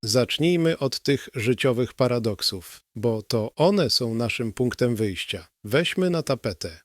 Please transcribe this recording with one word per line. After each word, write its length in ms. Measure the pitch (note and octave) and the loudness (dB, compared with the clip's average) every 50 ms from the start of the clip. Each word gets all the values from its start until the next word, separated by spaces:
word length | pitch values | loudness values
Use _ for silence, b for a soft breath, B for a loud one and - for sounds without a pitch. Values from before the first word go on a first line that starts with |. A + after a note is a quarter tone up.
| - | -4
Zacznijmy 720 | A2 G#2 B2+ A#2+ - - - D3+ E3+ F3 E3+ E3 E3 E3 - | 2 2 2 2 2 0 0 2 2 2 4 2 2 0 0
od 220 | C#3+ C3+ - - | -2 -2 -2 -2
tych 280 | _ - C#3+ B2+ - - _ | _ 0 0 0 -2 -8 _
życiowych 600 | C3 G#2 A#2 B2+ A2 - C3+ B2 A2+ B2+ A2 - | -4 0 0 0 2 2 2 2 2 0 -2 0
paradoksów, 840 | - C3 B2 A#2+ A#2+ A2 A2+ G#2 - - - G#2+ F#2 - - - - _ _ _ | 0 0 2 2 0 0 -2 -2 -2 -4 -4 -4 -4 -10 -14 -20 -20 _ _ _
bo 260 | A2+ G#2+ A#2+ A2+ A2 | -2 0 0 0 0
to 300 | G#2+ _ - A#2 G#2+ A2+ _ | -4 _ -2 -2 -2 -2 _
one 340 | - D3+ F3 G3+ G3+ E3 A#2+ | 2 4 4 4 4 2 2
są 240 | - - B2 A#2 A2+ | 2 0 0 0 -2
naszym 380 | A2+ A#2+ A2+ - - A#2+ A2+ | -2 -2 -2 -2 -4 -4 -6
punktem 440 | G#2 - B2+ B2 A2 - B2 B2 A#2+ | -2 0 0 0 2 2 0 0 2
wyjścia. 500 | G#2 A2 G#2 F#2 - - - - F#2 - _ _ _ _ | 0 0 -2 -2 -4 -6 -8 -8 -10 -10 _ _ _ _
Weźmy 460 | G#2 G#2+ D3 E3+ E3+ - - F#3 F3+ | 0 0 0 0 2 0 0 0 2
na 120 | F3 E3 | 2 0
tapetę 580 | D3 - C3+ A#2 - A#2+ F#2+ - - F2+ D#2 - _ | 0 -2 -4 -2 -2 -6 -6 -4 -8 -10 -10 -12 _